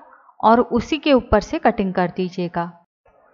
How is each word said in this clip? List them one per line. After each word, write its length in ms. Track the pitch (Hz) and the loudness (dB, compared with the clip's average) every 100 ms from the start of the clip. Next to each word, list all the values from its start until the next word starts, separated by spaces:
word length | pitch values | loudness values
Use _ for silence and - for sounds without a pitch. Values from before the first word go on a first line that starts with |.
| - _ _ - | -20 _ _ -2
और 160 | 214 233 | 4 4
उसी 380 | - 240 - 294 | 2 -2 -4 -4
के 140 | 302 | 2
ऊपर 280 | 254 240 208 | 2 2 -2
से 180 | - 320 | 0 -2
कटिंग 360 | 240 214 190 | -2 0 -2
कर 180 | 180 180 185 | -2 -4 -4
दीजिएगा। 680 | 185 180 170 170 170 - _ _ _ _ _ | -6 -6 -6 -6 -8 -12 _ _ _ _ _